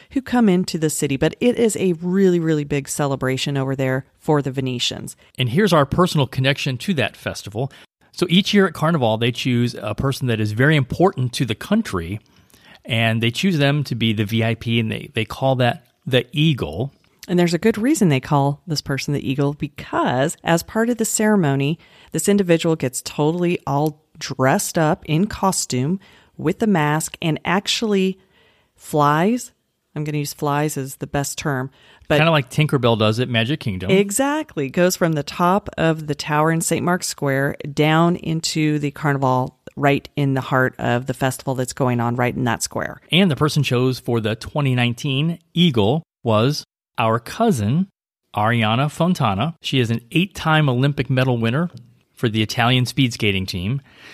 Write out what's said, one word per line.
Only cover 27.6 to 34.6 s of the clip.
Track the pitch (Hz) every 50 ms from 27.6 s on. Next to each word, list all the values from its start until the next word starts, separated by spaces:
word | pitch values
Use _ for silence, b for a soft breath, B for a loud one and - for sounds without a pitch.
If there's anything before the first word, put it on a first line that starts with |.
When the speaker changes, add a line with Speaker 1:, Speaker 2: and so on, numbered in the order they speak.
| 202 - - - 240 214 208 196 190 190 190 _ b b b b b b b b b b b
Speaker 1:
flies. | b - - - 151 147 143 147 156 170 202 240 247 - - _ _ _ _ _ _ _ _ -
I'm | 156 151
gonna | 151 151 151
use | 143 139 -
flies | - - 147 143 147 151 156 - 143
as | 135 139 -
the | - -
best | 139 - 143 139 - -
term. | - - 160 139 127 131 135 b b b b b b b b
But | 156
Speaker 2:
Kinda | 147 151 165 165
like | 147 127 -
Tinkerbell | - - 156 147 - 139 120 120 117 107
does | 110 107 110 113
at | 127 -
Magic | 117 113 113 113 151 156
Kingdom. | - 117 98 92 92 92
Speaker 1:
Exactly. | - 190 202 202 202 - 269 277 285 311 311 - - -